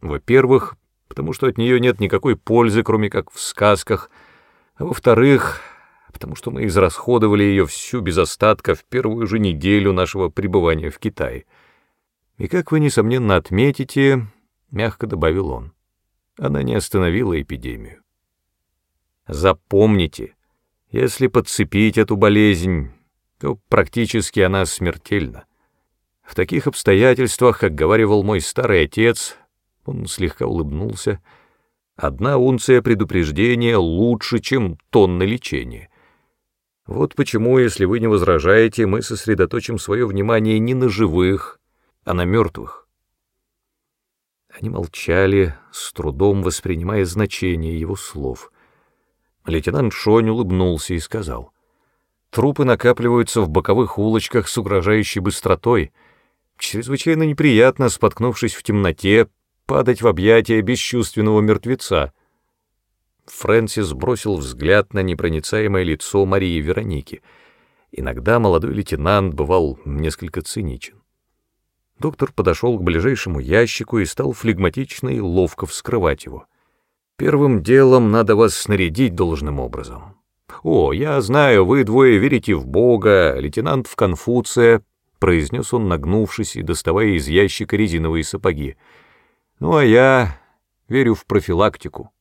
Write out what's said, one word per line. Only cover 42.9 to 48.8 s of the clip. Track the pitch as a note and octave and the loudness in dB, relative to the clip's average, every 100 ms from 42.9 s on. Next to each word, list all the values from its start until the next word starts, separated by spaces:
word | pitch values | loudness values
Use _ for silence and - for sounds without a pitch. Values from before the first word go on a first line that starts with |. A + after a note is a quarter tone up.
| _ _ _ _ _ _ _ _ _ _ _ _ _ _ _ _ - | _ _ _ _ _ _ _ _ _ _ _ _ _ _ _ _ -12
Они | G2+ | -8
молчали, | - E2+ - - F2+ F#2+ G2 F#2 D2+ _ | -8 -10 -10 -2 0 2 2 0 -2 _
с | - - | -16 -14
трудом | - D2+ C#2 G2 G2 | -10 -8 -2 0 0
воспринимая | F2+ - - E2+ F2 G#2 | -2 -4 -6 -6 -4 -2
значение | F#2 F2+ G2+ - F#2 E2+ D#2+ E2 | -2 -2 -4 -4 -4 -4 -4 -6
его | D#2+ | -6
слов. | F#2+ - - C2+ B1+ - _ _ _ | -8 -10 -10 -10 -10 -16 _ _ _